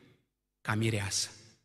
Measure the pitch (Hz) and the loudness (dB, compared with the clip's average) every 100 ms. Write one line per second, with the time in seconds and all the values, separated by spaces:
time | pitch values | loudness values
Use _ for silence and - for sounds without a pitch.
0 | - - _ _ _ _ - 107 113 110 | -20 -20 _ _ _ _ -2 2 2 2
1 | 98 - - - - - | 0 -2 -2 -6 -20 -20